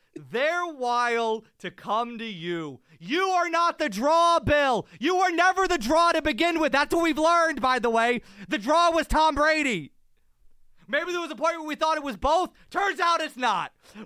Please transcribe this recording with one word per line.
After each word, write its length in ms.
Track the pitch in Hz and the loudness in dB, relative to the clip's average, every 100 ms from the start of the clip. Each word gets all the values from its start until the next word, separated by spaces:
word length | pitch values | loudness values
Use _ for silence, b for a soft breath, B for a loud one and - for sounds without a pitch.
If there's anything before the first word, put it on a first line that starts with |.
| _ | _
<laughs> 220 | - 131 | -20 -8
their 340 | 214 302 349 349 | -4 -2 -2 -6
while 800 | 285 247 240 240 233 226 220 b _ | -4 -2 0 0 0 -2 -4 b _
to 120 | 185 | -14
come 460 | - 180 214 240 233 | -12 -4 -2 -2 -8
to 80 | 226 | -10
you. 560 | 180 170 170 151 127 b 156 | -8 -6 -6 -8 -14 b -16
You 280 | 165 330 381 | -4 0 2
are 180 | 370 349 | 0 0
not 300 | 330 339 330 | 2 0 0
the 80 | 302 | -4
draw, 520 | 196 285 330 339 339 | 0 2 4 4 2
Bill. 460 | 214 294 277 214 - B | 2 2 2 0 -4 B
You 160 | 277 370 | 0 2
were 100 | 370 | 2
never 380 | 330 370 370 370 | 2 2 2 0
the 80 | 349 | 0
draw 340 | 226 320 339 | 2 2 4
to 100 | 320 | 2
begin 380 | 302 226 339 330 | -2 0 0 2
with. 140 | 302 | 0
That's 200 | 269 294 | 0 0
what 80 | 339 | 0
we've 140 | 330 294 | 0 2
learned, 440 | 320 339 330 277 | 2 2 2 0
by 180 | 262 254 | -2 0
the 100 | 233 | 0
way. 320 | 226 233 247 B B 185 | 0 0 -2 B B -8
The 80 | 240 | -6
draw 340 | 208 330 349 | 2 4 4
was 160 | 330 - | 2 0
Tom 280 | 277 320 285 | 2 2 2
Brady. 580 | 311 311 277 185 135 _ _ _ _ _ - - - - - | 2 2 0 -4 -8 _ _ _ _ _ -20 -20 -20 -20 -6
Maybe 280 | 285 349 | -6 -4
there 80 | 349 | -6
was 100 | 330 | -6
a 40 | 233 | -2
point 220 | 320 330 | -2 -2
where 80 | 302 | -8
we 80 | 294 | -4
thought 200 | 320 311 | -2 -2
it 80 | |
was 140 | 285 202 | -4 -4
both. 340 | 277 339 359 b b | 0 2 0 b b
Turns 280 | 359 403 339 | -2 -2 0
out 220 | 349 330 | 0 0
it's 160 | 311 240 | -2 -4
not. 340 | 247 180 147 _ B 208 | -2 -2 -6 _ B -20